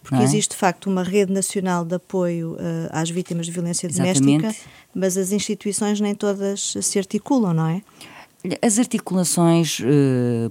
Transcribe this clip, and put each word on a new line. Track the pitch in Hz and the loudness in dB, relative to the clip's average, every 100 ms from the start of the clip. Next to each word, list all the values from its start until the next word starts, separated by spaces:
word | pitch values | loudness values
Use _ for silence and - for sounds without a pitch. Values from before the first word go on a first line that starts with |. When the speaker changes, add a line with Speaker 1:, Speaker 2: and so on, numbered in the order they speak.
Speaker 1:
Porque | - 131 | -2 2
Speaker 2:
não | |
é? | 127 | 4
Speaker 1:
existe, | 151 - | 4 0
de | - | 0
facto, | 190 175 - | 0 0 -2
uma | 190 | -2
rede | 180 202 190 | 0 2 2
nacional | 196 185 202 185 175 170 | 0 -2 -2 0 0 -2
de | |
apoio, | 180 - 190 175 170 165 - | -6 -4 -2 0 -2 -4 -6
eh, | 170 165 165 | -6 -4 -4
às | - 165 | -4 -4
vítimas | 170 175 170 170 | -4 -4 -4 -6
de | |
violência | 170 170 175 175 | -4 -4 -4 -4
Speaker 2:
Exatamente. | 165 180 185 139 147 | 0 2 4 4 4
Speaker 1:
doméstica, | 220 214 - - _ - | 2 -6 -12 -20 _ -4
mas | 190 185 | -2 0
as | 185 | -2
instituições | 202 - 208 208 190 208 208 | -2 -2 -6 -4 -2 -2 0
nem | 208 202 | -2 -2
todas | 208 202 196 196 - 202 | -2 -2 -2 -4 -6 -4
se | 196 202 | -2 -2
articulam, | 190 208 - 277 208 | -2 -4 0 2 2
não | 165 160 | 2 0
é? | 170 - - - - - _ - - | -2 -6 -18 -20 -20 -20 _ -8 -2
Speaker 2:
As | 233 208 | 0 2
articulações, | 254 214 - 185 175 - 170 165 160 - | 0 -2 -2 0 0 4 4 4 2 0
eh, | 110 147 139 127 123 117 113 | 2 4 4 4 2 0 -2